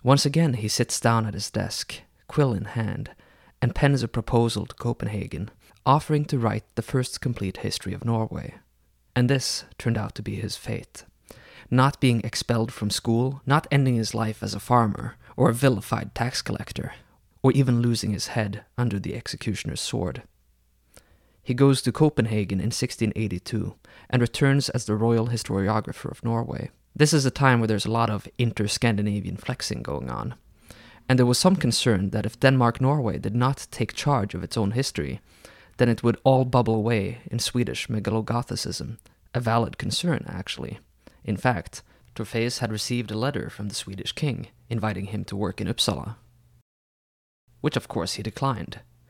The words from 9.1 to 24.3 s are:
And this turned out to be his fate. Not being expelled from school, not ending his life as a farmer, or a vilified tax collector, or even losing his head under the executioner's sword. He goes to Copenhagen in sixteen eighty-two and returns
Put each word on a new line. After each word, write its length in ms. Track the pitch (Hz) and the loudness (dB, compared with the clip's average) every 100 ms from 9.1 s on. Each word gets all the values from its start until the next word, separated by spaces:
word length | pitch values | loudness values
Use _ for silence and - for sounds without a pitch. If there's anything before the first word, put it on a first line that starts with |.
| 127 | 2
And 120 | 123 | 2
this 360 | 139 - - - - | 2 0 -6 -10 -6
turned 200 | 123 113 | -2 -2
out 180 | 107 - | -4 -8
to 60 | |
be 140 | 104 104 | -8 -6
his 200 | 104 - | -6 -8
fate. 480 | - 110 - - - _ - - - - - | -8 -8 -10 -20 -20 _ -20 -20 -20 -16 0
Not 300 | 127 135 - | 4 4 4
being 220 | 131 117 | 2 2
expelled 500 | 110 - - 117 117 | 0 -4 -2 0 -2
from 180 | - 104 | -2 -4
school, 520 | - 117 113 131 135 - | -2 0 2 2 -2 0
not 220 | 147 - | 2 2
ending 260 | 143 131 120 | 2 4 2
his 200 | 107 110 | 0 -2
life 260 | 110 110 | -4 -4
as 120 | 101 | -6
a 60 | 101 | -4
farmer, 560 | - 123 113 98 117 - - - | 4 6 6 2 -6 -12 -8 2
or 140 | 127 | 2
a 40 | |
vilified 600 | 117 139 104 - 120 - | 4 2 2 -2 -4 -4
tax 280 | - 120 - | -4 -2 -4
collector, 520 | - - - - - - _ _ _ _ | -4 -6 -8 -8 -10 -12 _ _ _ _
or 100 | 135 | 4
even 280 | 139 131 120 | 6 4 4
losing 300 | 120 117 - | 2 0 0
his 160 | 98 - | -2 -2
head 380 | 117 104 101 - - | -2 -2 -4 -8 -2
under 220 | 123 101 | -2 -2
the 160 | - - | -4 -8
executioner's 640 | - - - 98 - - | -8 -8 -4 -4 -4 -6
sword. 420 | - 110 92 - - _ _ _ _ _ _ - _ _ _ _ | -4 -4 -4 -6 -14 _ _ _ _ _ _ -20 _ _ _ _
He 120 | - | -2
goes 280 | 123 139 135 | 4 6 6
to 100 | - | 2
Copenhagen 680 | - 156 - 110 107 95 95 | 2 4 4 2 0 0 -2
in 120 | 110 | -2
sixteen 420 | - 123 - 110 - | -2 -4 0 -2 0
eighty-two 600 | 107 90 - - - - - - - | -2 -4 -4 -4 -4 -8 -18 -20 -2
and 120 | 127 | 0
returns 480 | 120 | 2